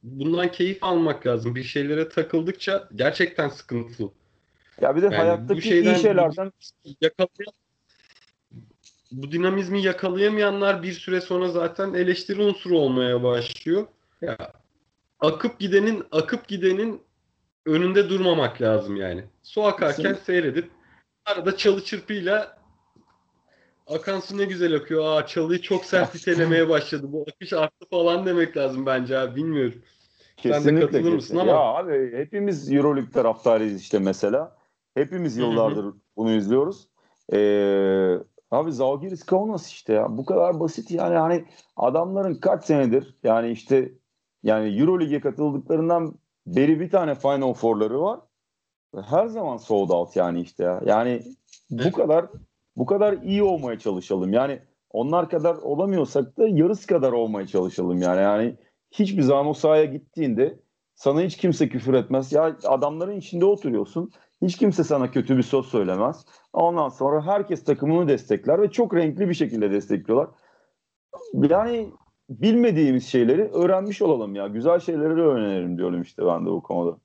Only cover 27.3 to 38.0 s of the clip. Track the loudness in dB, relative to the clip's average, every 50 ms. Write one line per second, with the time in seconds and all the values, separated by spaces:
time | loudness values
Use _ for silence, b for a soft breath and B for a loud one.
27.3 | -14 _ -10 -4 -2 -2 -2 -2 _ _ -14 _ -2 0 2 2 2 0 0 0
28.3 | 0 0 0 0 0 -2 -2 -2 -2 -4 -2 -2 -2 -2 -2 -2 -2 -2 -2 -2
29.3 | -4 -6 -4 -2 -2 -2 -2 -2 -4 -8 b b b b b b b b b b
30.3 | b b 0 0 0 4 4 4 4 4 4 4 2 2 2 2 0 0 -2 -2
31.3 | -2 0 2 4 4 4 4 2 0 -2 -4 -2 -2 -2 -2 -2 -4 -8 -8 -6
32.3 | -6 -4 -2 -2 -4 -4 -4 0 2 2 4 2 2 0 -4 -2 -2 0 2 2
33.3 | 0 2 2 2 2 2 2 -2 -4 -6 -8 -2 0 0 2 2 0 0 -2 0
34.3 | 0 -2 -4 -4 _ _ _ _ _ _ _ _ _ -4 -4 -2 -4 -6 -6 -4
35.3 | -4 -2 -2 0 2 2 2 0 0 -2 -6 -8 -10 _ _ _ _ -4 0 2
36.3 | 2 2 2 2 2 2 2 0 -4 -10 -16 _ _ _ _ _ _ _ _ -2
37.3 | 2 2 4 4 4 2 2 2 2 2 2 2 2 2